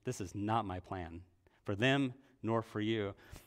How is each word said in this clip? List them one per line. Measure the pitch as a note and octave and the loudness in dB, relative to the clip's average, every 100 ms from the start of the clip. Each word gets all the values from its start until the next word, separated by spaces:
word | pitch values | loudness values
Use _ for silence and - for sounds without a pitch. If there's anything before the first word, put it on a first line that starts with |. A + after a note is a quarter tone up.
this | - B2 | -6 -4
is | F2+ | -6
not | G2+ G#2 A2+ G#2 | -2 2 2 2
my | F2+ | -4
plan | - F#2+ E2 E2+ - _ _ _ | -6 -8 -8 -10 -16 _ _ _
for | - | -4
them | G2+ B2+ C#3 C3 B2 - _ | 2 4 4 2 -2 -18 _
nor | G#2+ A2+ | 0 0
for | - G#2+ | 0 0
you." | G#2+ A2 G2 G2 - - | 0 2 0 -4 -12 -18